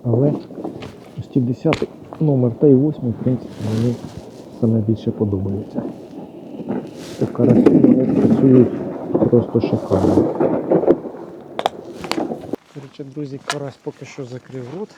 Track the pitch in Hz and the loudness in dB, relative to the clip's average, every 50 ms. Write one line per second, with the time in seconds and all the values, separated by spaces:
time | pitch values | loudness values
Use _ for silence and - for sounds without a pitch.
0 | - 127 117 113 135 147 - - - - - - - - - - - - - - | 0 0 2 2 2 2 0 -2 -8 -12 -14 -12 -12 -12 -12 -12 -14 -14 -16 -18
1 | - - - - - - - 139 127 120 123 - - 160 156 - - - - - | -20 -16 -14 -14 -14 -2 0 0 0 0 -2 0 0 -2 0 0 -4 -8 -8 -18
2 | - - - - 160 151 143 131 123 120 117 - - 151 139 127 139 156 147 - | -20 -18 -6 -2 0 0 2 2 0 0 0 2 4 6 6 6 4 0 -2 -4
3 | - 123 110 - - 123 131 113 - - - - 104 107 110 110 117 123 120 - | -4 -6 -4 -2 -2 -2 -2 -2 -6 -12 -14 -10 -6 -4 -2 0 0 -2 -2 -4
4 | - - - - - - - - - - - - - 113 110 113 104 107 113 107 | -8 -14 -16 -16 -18 -18 -18 -18 -20 -18 -8 -2 0 2 2 2 2 0 -2 -2
5 | - 120 110 - 113 101 98 95 95 98 101 104 110 - - - - - - - | -2 -6 -2 -2 -2 -2 -2 -2 -4 -4 -4 -6 -8 -8 -10 -8 -8 -8 -12 -12
6 | - - - - - - - - - - - - - - - - - - - - | -16 -18 -18 -18 -18 -18 -18 -18 -18 -16 -14 -14 -10 -8 -8 -8 -8 -10 -14 -14
7 | - - - - - - - - 120 147 - - - - 131 131 131 127 123 127 | -14 -14 -6 -4 -4 -4 -2 2 4 6 6 8 6 6 6 8 6 6 6 6
8 | 131 - - - - 120 113 - - 135 127 127 120 101 - - - - - - | 4 2 2 2 4 4 4 6 6 8 8 8 8 6 2 -6 -8 -8 -8 -10
9 | - - - - - - - 120 110 - - 117 107 - - 110 - - - - | -8 -6 0 0 2 4 4 4 2 2 0 0 0 0 -2 -2 0 0 0 2
10 | - - - - - - - - - - - - - - - - - - - - | 2 4 4 4 2 2 0 0 0 0 0 -2 0 2 2 2 4 4 2 2
11 | - - - - - - - - - - - - - - - - - - - - | 0 -12 -14 -14 -16 -16 -16 -18 -18 -18 -12 -6 -6 -6 -6 -6 -16 -16 -14 -14
12 | - - - - - - - - - - - - _ _ _ 147 135 135 _ - | -8 -6 -4 -4 -4 -4 -6 -8 -8 -10 -12 -12 _ _ _ -18 -18 -18 _ -16
13 | 147 135 135 151 147 135 135 135 - - 143 143 143 139 - _ _ 151 143 - | -16 -14 -10 -10 -10 -10 -10 -14 -8 -8 -8 -6 -6 -10 -12 _ _ -14 -12 -12
14 | 143 - - - 139 117 123 127 _ - 127 131 123 120 139 180 214 208 - | -18 -18 -12 -14 -12 -12 -12 -16 _ -14 -14 -14 -12 -12 -10 -12 -12 -12 -14